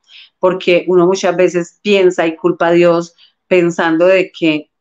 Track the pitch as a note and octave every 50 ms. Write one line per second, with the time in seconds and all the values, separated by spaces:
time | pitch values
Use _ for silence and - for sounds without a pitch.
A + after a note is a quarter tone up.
0 | _ _ - - - _ _ _ F#3 F#3 F3+ - - F#3 F3 E3 D3+ E3+ F#3 F3+
1 | E3+ F#3 F#3+ F#3+ - F3+ E3+ F3 F#3 F3+ F3+ F3 F3 - _ _ - G#3 G3 G3
2 | F#3 F3+ F3+ - D#3+ D#3+ D#3+ - - F3 E3 - F3 E3+ F3 F3 F3 F3 E3 E3+
3 | E3+ - _ _ _ _ _ _ _ _ F#3+ F3+ E3+ F3 E3+ - F3 E3 D#3+ D#3+
4 | F3 F#3 F#3+ F#3 E3+ - - - E3+ D#3+ D3+ D3+ - - _ _